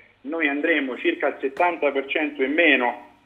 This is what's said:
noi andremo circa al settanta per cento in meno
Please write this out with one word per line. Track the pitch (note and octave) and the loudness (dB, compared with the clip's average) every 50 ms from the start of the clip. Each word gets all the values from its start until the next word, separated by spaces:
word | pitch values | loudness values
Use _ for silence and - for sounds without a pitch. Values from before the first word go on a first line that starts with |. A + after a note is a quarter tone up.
| - _ _ _ | -20 _ _ _
noi | - C3+ E3 E3 D#3+ C#3+ | -10 -8 -4 -2 0 0
andremo | C#3 D3 D3 E3 E3 D3 C#3 C3 A#2+ - | 0 0 0 2 2 2 0 -2 -4 -4
circa | - E3+ E3 - D#3 C#3+ | -2 -2 -2 0 -2 -2
al | - - | -2 -2
settanta | - C3+ - - F3 F3 E3+ - D3 C#3+ | -4 -4 -2 0 0 0 0 0 0 0
per | C3+ C#3 C3+ - | 0 0 -2 -2
cento | - E3+ D#3 D3 D3 - C3+ | -2 -2 -2 -2 -2 -2 -2
in | C3 D3 | 0 2
meno | E3+ E3+ D#3 C#3 B2+ B2 A#2+ - - - - - _ _ | 4 4 6 6 4 4 0 -2 -4 -10 -20 -20 _ _